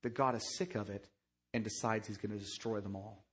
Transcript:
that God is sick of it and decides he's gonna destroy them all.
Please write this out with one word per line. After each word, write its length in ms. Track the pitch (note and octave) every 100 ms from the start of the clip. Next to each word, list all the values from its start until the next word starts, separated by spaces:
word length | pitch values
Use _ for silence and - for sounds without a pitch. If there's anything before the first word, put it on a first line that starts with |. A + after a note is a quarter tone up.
that 100 | B2
God 220 | A#2+ C3+ A#2+
is 200 | - -
sick 200 | F3+ -
of 160 | G#2
it 180 | G2+ - _ _ _ _
and 120 | A#2+
decides 440 | A2 - A#2 A2 G#2
he's 100 | G2+
gonna 200 | G#2+ G#2
destroy 420 | G2 - A2+ G#2+
them 160 | G2+ G2
all. 300 | G2 A2+ -